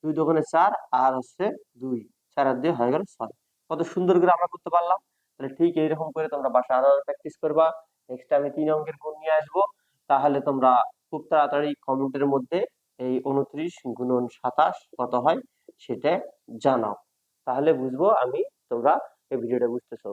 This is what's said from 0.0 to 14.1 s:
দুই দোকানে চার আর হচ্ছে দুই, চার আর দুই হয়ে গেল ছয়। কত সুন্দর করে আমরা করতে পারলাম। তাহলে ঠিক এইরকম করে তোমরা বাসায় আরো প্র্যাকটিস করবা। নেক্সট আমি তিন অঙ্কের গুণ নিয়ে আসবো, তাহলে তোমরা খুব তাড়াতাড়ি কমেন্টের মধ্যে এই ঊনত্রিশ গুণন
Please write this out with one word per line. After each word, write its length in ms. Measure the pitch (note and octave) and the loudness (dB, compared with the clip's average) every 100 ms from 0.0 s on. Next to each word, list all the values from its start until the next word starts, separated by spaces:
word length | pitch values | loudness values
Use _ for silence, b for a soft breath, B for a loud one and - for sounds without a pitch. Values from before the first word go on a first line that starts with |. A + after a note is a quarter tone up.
দুই 100 | D#3 D#3 | -4 -2
দোকানে 220 | D#3 D#3+ D3+ | 2 2 2
চার 200 | D#3+ F#3+ G#3 - | 2 2 0 -4
আর 180 | B2+ C3 C3 | 0 2 0
হচ্ছে 300 | B2+ - G3 - _ A#2+ | -8 -6 -6 -6 _ _
দুই, 180 | C3 A#2+ G#2+ _ _ - | -6 -6 -8 _ _ -2
চার 80 | C3+ | 0
আর 100 | B2+ | 0
দুই 100 | D#3 | -2
হয়ে 200 | C3 A#2+ | 0 0
গেল 100 | D3+ G3+ | 0 -4
ছয়। 200 | _ A2 - _ _ _ | _ -12 -12 _ _ _
কত 80 | D#3+ E3+ | -6 -4
সুন্দর 220 | F3+ F3+ F3 | -2 4 6
করে 100 | F3+ | 6
আমরা 140 | E3+ F3 | 4 0
করতে 160 | F3+ F3 E3+ | -6 0 0
পারলাম। 240 | E3+ F#3+ _ _ _ | 2 -2 _ _ _
তাহলে 200 | _ C3+ C3+ | _ -12 0
ঠিক 160 | E3+ E3+ | 0 2
এইরকম 300 | D#3 D#3 D#3+ D#3+ | -2 -2 -6 -6
করে 120 | D#3 | -6
তোমরা 160 | C#3+ C3 | -4 0
বাসায় 280 | B2 B2 B2+ | 0 2 2
আরো 100 | C3+ C#3 C#3 | 4 2 0
প্র্যাকটিস 300 | C#3+ - - | -10 -12 -6
করবা। 220 | D#3 D3+ D#3+ D#3+ _ _ _ | -2 2 2 0 _ _ _
নেক্সট 200 | B2+ - C#3+ | -16 -2 0
আমি 120 | C#3+ D#3 | 0 -2
তিন 120 | D#3 D#3 | 0 0
অঙ্কের 220 | D#3 D3+ | -4 -10
গুণ 160 | D#3 D#3 | -14 -10
নিয়ে 180 | D#3 D#3 | 0 0
আসবো, 220 | D3+ F3+ G3+ _ _ _ - | 0 0 0 _ _ _ 0
তাহলে 280 | C#3 D3 C#3 | 2 4 2
তোমরা 300 | C#3 C3+ B2+ B2 - _ _ | -2 2 4 4 2 _ _
খুব 160 | D#3 - | -12 0
তাড়াতাড়ি 420 | D#3 C#3+ C#3+ D3 C#3+ - | 2 2 0 -2 -6 -4
কমেন্টের 400 | C3+ C#3 C3+ C#3+ | -2 -2 -2 0
মধ্যে 320 | C#3 B2+ F3 - _ _ _ | 0 -2 -4 -4 _ _ _
এই 160 | B2+ B2+ C3+ | -4 -4 -2
ঊনত্রিশ 440 | C3+ C#3+ C#3+ E3+ - B2+ A#2 | -2 -2 -6 -10 -8 -12 -8
গুণন 260 | B2+ | -2